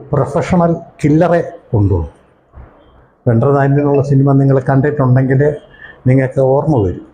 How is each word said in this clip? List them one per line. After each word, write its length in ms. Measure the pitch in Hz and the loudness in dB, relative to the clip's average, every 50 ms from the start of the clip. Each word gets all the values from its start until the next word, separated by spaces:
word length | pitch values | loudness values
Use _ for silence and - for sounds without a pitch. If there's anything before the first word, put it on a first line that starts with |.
| - - 135 | -6 -6 -2
പ്രൊഫഷണൽ 600 | 139 123 - - 175 - - 185 175 170 170 170 165 - - - - | -2 -2 -2 -2 -4 -4 -2 0 0 0 0 -2 -4 -8 -16 -14 -4
കില്ലറെ 400 | - 147 147 156 180 165 175 170 - - - - - - - | -2 0 2 2 2 2 0 0 -2 -4 -10 -18 -14 -4 -2
കൊണ്ടുവന്നു. 380 | 107 101 95 95 87 80 73 - _ _ _ _ _ _ _ _ - - - - _ _ _ _ _ _ _ _ _ - | 0 0 0 0 -2 -4 -6 -12 _ _ _ _ _ _ _ _ -20 -20 -20 -20 _ _ _ _ _ _ _ _ _ -4
വെണ്ടർ 240 | 127 117 117 117 143 139 | -2 0 0 2 2 0
ഡാനിയൽ 260 | 143 139 139 139 143 143 | 0 0 0 0 0 0
എന്നുള്ള 220 | 143 143 143 139 143 | 0 0 0 0 0
സിനിമ 220 | 143 135 139 139 139 | 2 2 2 2 2
നിങ്ങൾ 260 | 135 139 139 135 135 131 139 | 2 2 2 2 0 0 0
കണ്ടിട്ടുണ്ടെങ്കിൽ 720 | 135 135 127 151 147 - 131 127 123 131 135 127 135 131 147 151 147 - - - - - - - - - - 123 | 0 0 0 0 -2 0 0 2 2 2 2 2 0 2 0 0 -2 -4 -10 -20 -20 -20 -20 -20 -16 -6 -2 0
നിങ്ങൾക്ക് 320 | 127 135 131 127 - 135 135 131 131 | 2 2 0 0 -2 0 0 2 2
ഓർമ്മ 260 | 143 156 156 156 123 101 | 0 0 0 0 0 0
വരും. 200 | 117 87 - - - | -2 -4 -6 -12 -18